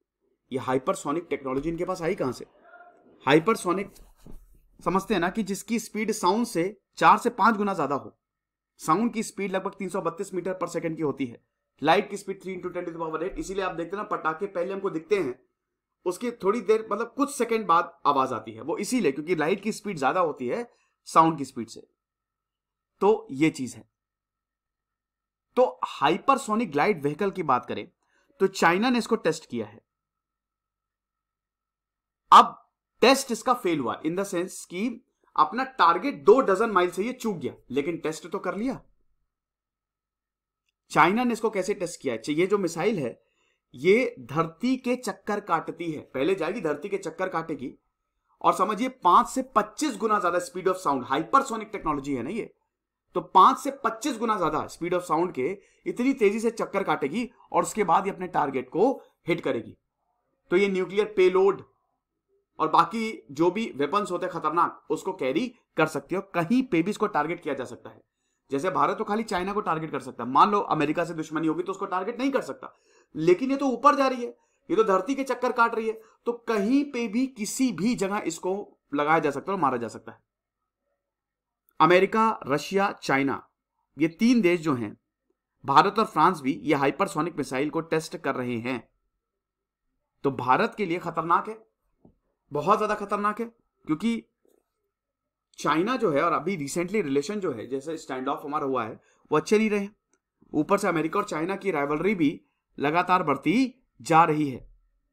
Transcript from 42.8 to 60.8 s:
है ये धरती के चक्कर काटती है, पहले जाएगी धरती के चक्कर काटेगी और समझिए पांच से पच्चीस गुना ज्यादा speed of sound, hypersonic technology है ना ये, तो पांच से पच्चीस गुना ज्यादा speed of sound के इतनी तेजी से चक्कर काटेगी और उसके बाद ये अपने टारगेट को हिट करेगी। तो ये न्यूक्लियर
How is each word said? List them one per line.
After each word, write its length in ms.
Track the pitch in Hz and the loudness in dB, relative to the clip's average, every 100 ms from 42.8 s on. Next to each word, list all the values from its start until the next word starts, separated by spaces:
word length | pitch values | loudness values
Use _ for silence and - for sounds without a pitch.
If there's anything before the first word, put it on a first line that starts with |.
| 185 208 | 0 0
है 240 | 127 - _ _ _ _ _ | -4 -8 _ _ _ _ _
ये 400 | - 151 214 208 - | -2 4 4 4 -4
धरती 580 | 117 147 165 - 247 254 | -6 -4 -4 -2 -2 0
के 200 | 240 254 | 0 -2
चक्कर 440 | 247 196 - 208 | -4 -8 -6 -6
काटती 500 | 202 165 156 147 170 | -2 -2 -2 -8 -8
है, 100 | 147 | -8
पहले 320 | - 131 151 | -8 -2 0
जाएगी 260 | 190 156 220 | 0 -2 -4
धरती 280 | 160 156 208 | -4 -4 -4
के 100 | 190 | -6
चक्कर 300 | 165 160 185 | -6 -6 -4
काटेगी 460 | 175 165 147 131 - _ _ _ _ _ _ | -4 -6 -8 -10 -14 _ _ _ _ _ _
और 120 | - | 0
समझिए 340 | 175 190 208 254 | 2 0 0 -4
पांच 400 | 254 - 214 233 | 0 6 6 6
से 140 | 262 | -2
पच्चीस 540 | 262 220 208 - 302 208 | -2 -2 -2 -4 -4 -2
गुना 220 | 220 208 | 0 0
ज्यादा 180 | 180 175 | 2 -2
speed 300 | 175 185 180 | -4 -2 0
of 80 | 185 156 | 0 0
sound, 200 | 139 120 | -2 0
hypersonic 600 | 139 160 269 - 220 214 | -2 2 2 2 -6 -8
technology 380 | - 156 147 139 | -8 -4 -4 -4
है 140 | 135 | -4
ना 80 | 120 | -4
ये, 240 | 214 - _ _ _ _ _ _ | -8 -10 _ _ _ _ _ _
तो 60 | 180 | -8
पांच 380 | 165 180 208 262 | 2 8 8 6
से 120 | 285 262 | -4 -4
पच्चीस 340 | 226 - 294 226 | -6 -4 -6 -4
गुना 200 | 233 214 | -2 0
ज्यादा 280 | 160 151 101 | 0 -2 -6
speed 260 | - 170 | -8 -4
of 100 | 175 | -2
sound 300 | 175 160 180 | 0 0 0
के 240 | 156 131 190 _ _ - | -2 -4 -6 _ _ -8
इतनी 260 | 170 254 | -2 0
तेजी 260 | 269 202 220 | 2 2 2
से 100 | 226 | -2
चक्कर 340 | 226 180 196 | -2 -4 -2
काटेगी 460 | 180 151 143 190 233 - _ | -2 -2 -2 -4 -6 -10 _
और 100 | 165 | -2
उसके 220 | 170 - | 0 -2
बाद 220 | 190 170 190 | 2 2 2
ये 60 | |
अपने 140 | 170 185 | -6 -4
टारगेट 400 | 160 147 131 120 | -2 0 -2 -4
को 240 | 156 240 254 - _ - | 2 2 2 -8 _ -4
हिट 120 | 165 | -2
करेगी। 360 | 147 123 107 - _ _ _ _ _ _ _ | -2 -4 -6 -18 _ _ _ _ _ _ _
तो 60 | 175 | 2
ये 120 | 202 | 2
न्यूक्लियर 460 | 185 | 0